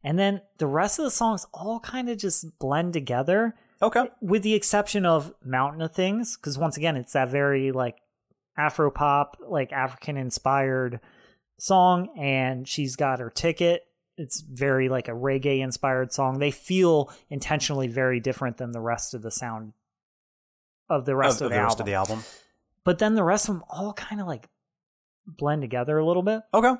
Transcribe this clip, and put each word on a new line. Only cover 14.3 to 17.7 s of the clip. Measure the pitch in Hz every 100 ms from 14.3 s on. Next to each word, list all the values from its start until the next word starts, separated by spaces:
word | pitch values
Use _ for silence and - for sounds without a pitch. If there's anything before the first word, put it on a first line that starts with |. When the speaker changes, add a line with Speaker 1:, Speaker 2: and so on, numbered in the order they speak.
| -
Speaker 1:
very, | - 127 139 131 131
like, | 131 120
a |
reggae-inspired | 117 135 135 139 135 131 - 139 127 127
song. | - 131 135
They | 147
feel | 139 - 185 180 156 139 - _
intentionally | 139 - 147 -